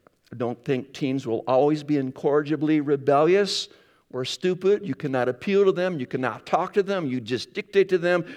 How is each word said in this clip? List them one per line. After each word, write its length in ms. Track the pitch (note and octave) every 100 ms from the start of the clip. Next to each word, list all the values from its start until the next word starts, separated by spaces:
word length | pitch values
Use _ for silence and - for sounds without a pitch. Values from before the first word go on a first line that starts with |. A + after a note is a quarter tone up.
| _ _ -
I 40 | A#2
don't 260 | A#2+ A#2+
think 300 | - C3 -
teens 340 | - C#3 C3+ B2
will 160 | A2+ -
always 360 | B2+ D3 D3+
be 140 | C#3+ D3
incorrigibly 840 | C3 - D#3 C#3+ D3 D#3 D#3 D#3
rebellious 880 | C#3+ C#3+ C3 C#3+ D#3+ F#3+ G3 - - - _ _ _
or 100 | B2
stupid. 640 | B2+ - F#3 F3+ F#3 G#3 G3+
You 80 | C3+
cannot 320 | D3 C3 B2
appeal 380 | B2+ - G3 G3
to 60 |
them. 260 | E3+ F#3 E3+
You 60 | B2
cannot 400 | C3 B2+ A2 -
talk 280 | F3+ F#3
to 100 | G#3
them. 240 | F#3+ G3 D3+
You 120 | B2+
just 340 | A2 A#2+ -
dictate 360 | - G#3 G3 F3+
to 80 | F#3
them. 260 | E3+ F3+ E3+